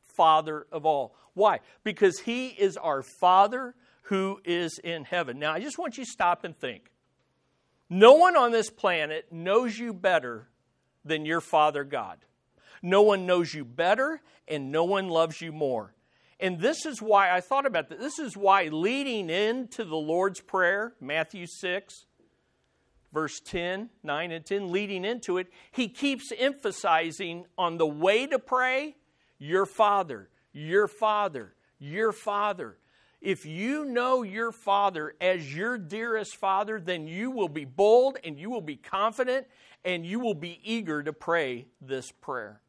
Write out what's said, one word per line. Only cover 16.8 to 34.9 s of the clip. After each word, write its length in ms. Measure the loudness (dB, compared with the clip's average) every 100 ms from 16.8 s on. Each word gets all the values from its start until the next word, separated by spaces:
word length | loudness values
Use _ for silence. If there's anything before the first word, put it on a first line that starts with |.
| -6
is 160 | -8
why 320 | 4 4 6
I 60 | 2
thought 260 | 0 -2 0
about 240 | -2 -4
that. 100 | -10
This 180 | -10 -8
is 180 | -10 -2
why 320 | 4 4 4
leading 600 | -2 0 -2 -4 -4 -2
into 560 | -2 0 -2 -6 -8
the 120 | -6 -4
Lord's 440 | -2 0 0 -4
Prayer, 540 | -6 0 2 2 -4 _
Matthew 460 | -6 -4 -4 -8 -14
six, 600 | -10 -6 -6 -8 -20 _ _ _ _ _ _ _ _ _ _ _
verse 280 | -6 -6 -8
ten, 480 | -10 -6 -4 -6 -10 _
nine 280 | -6 -6 -6
and 140 | -10
ten, 260 | -6 -6 -2
leading 360 | -4 -2 -4 -4
into 320 | -6 -4 -4
it, 100 | -4 -14 _
He 160 | -6 -6
keeps 420 | -2 -4 -4 -8 -2
emphasizing 1120 | -2 -2 -6 -4 2 2 0 -6 -8 -10 -12 -4
on 220 | -4 0
the 80 | 0
way 400 | 2 2 2 2
to 120 | -4
pray, 580 | 0 0 0 -2 -6 -14 _ _ _ _
"Your 260 | -2 0
Father, 640 | 0 2 4 4 0 -8 -14 _ _
your 340 | -14 0 2 2
Father, 680 | 0 0 0 -2 -4 -14 _ _ _
your 340 | -12 -2 -2
Father." 640 | -2 -4 -2 -2 -4 -10 -14 _ _ _ _
If 240 | -6 -6 -6
you 400 | -6 -4 -4 -4
know 360 | -2 0 0
your 300 | -2 -4 -6
Father 640 | -6 0 2 2